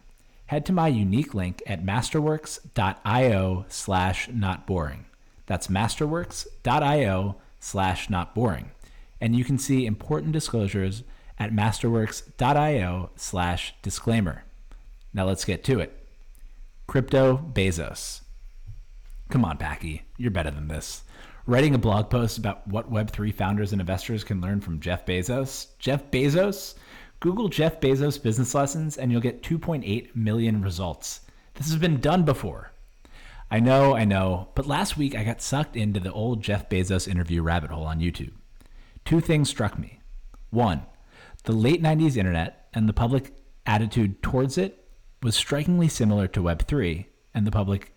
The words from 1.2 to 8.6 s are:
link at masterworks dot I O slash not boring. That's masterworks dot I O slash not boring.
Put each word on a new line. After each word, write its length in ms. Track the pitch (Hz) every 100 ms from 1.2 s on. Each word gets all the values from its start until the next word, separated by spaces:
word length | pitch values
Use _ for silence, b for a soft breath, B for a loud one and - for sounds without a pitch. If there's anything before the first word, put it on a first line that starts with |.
| 156 101
link 260 | 90 92 -
at 180 | 92 95
masterworks 720 | 110 - 156 151 156 - - -
dot 260 | - 95 - -
I 300 | 120 131 98
O 300 | 95 92 98
slash 600 | - - 92 92 92 -
not 320 | 123 90 90 -
boring. 400 | 92 73 - - _ b b -
That's 220 | 92 -
masterworks 800 | 95 117 - 151 165 175 - - -
dot 180 | 131 135
I 240 | 143 151 113
O 280 | 95 101 101 b b
slash 500 | - 98 92 90 -
not 240 | 92 85
boring. 380 | 107 117 71